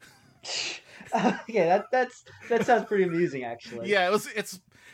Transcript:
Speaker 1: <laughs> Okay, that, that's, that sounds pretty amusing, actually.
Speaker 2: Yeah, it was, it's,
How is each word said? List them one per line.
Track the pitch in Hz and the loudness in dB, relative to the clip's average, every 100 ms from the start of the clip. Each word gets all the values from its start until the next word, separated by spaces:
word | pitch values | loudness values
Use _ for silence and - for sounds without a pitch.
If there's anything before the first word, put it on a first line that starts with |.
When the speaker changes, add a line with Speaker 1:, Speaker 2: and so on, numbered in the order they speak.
| - _ _ _ | -20 _ _ _
Speaker 1:
<laughs> | - - - - - - - | -10 -8 -8 -10 -16 -20 -4
Okay, | 339 226 - - 220 165 | 0 2 0 -2 2 4
that, | 202 - | 2 2
that's, | 254 247 - - - - | 0 -2 -6 -20 -12 -2
that | 226 - | 0 4
sounds | 220 220 | 2 2
pretty | 202 | 0
amusing, | 180 165 165 135 | 2 2 0 -2
actually. | 120 120 - 117 190 | -8 -10 -12 -8 0
Speaker 2:
Yeah, | 196 180 | 2 2
it | |
was, | 214 285 | 0 -2
it's, | 214 - 180 _ _ - | -8 -8 -12 _ _ -20